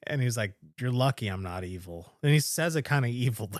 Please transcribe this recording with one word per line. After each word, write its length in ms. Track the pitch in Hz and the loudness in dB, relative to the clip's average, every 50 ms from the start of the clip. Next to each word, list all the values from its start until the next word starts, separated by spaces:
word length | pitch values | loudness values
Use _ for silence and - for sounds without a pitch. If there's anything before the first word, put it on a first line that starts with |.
| - | -6
And 140 | - - 143 | -4 -2 0
he's 160 | 127 123 113 | 0 0 2
like, 160 | 117 110 104 101 _ - 78 _ - | 0 -2 -4 -4 _ -20 -20 _ -4
You're 120 | 123 127 | -2 0
lucky 360 | 123 123 127 139 131 - - | 2 4 4 4 2 0 -2
I'm 160 | 104 95 92 95 | -4 -4 -4 -4
not 200 | 90 87 92 92 | -6 -6 -6 -6
evil. 480 | 90 92 90 90 92 85 85 85 - _ _ - | -6 -8 -10 -10 -10 -12 -12 -14 -16 _ _ 4
And 80 | 147 | 4
he 80 | 147 151 | 6 6
says 360 | 143 - - - 160 175 160 | 4 2 0 0 0 0 0
it 80 | 160 131 | -2 0
kinda 240 | - 147 143 131 120 | 2 2 2 2 2
evilly. 500 | 120 123 123 127 117 - 107 95 92 | 0 0 0 0 0 -2 -6 -8 -8